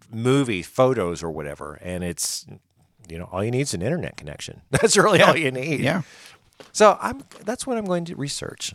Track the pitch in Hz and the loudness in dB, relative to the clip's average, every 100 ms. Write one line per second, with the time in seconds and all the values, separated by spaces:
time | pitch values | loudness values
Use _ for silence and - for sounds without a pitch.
0 | _ 113 120 135 131 95 82 - 131 123 | _ -4 2 2 2 -2 -2 2 4 4
1 | 90 82 82 78 73 73 73 73 90 90 | 0 -2 -6 -6 -8 -10 -12 -12 -8 -6
2 | 90 82 - - - 98 _ _ _ _ | -6 -6 -6 -6 -12 -20 _ _ _ _
3 | - 82 87 90 110 123 143 90 98 135 | -16 -14 -8 -4 -2 -2 -2 -2 -2 -4
4 | 92 - 76 73 - - - - 220 208 | -6 -10 -14 -12 -14 -16 -4 0 2 4
5 | 185 180 185 165 147 131 139 143 123 180 | 6 6 6 6 2 -2 -2 -2 0 -2
6 | - - - - _ - - - 208 - | -4 -12 -20 -20 _ -20 -8 6 6 6
7 | 202 269 - - - 247 - 233 202 175 | 0 -6 -14 -14 -8 -6 -4 -4 -2 -2
8 | 170 - 139 - - - - | -4 -6 -8 -6 -10 -8 -10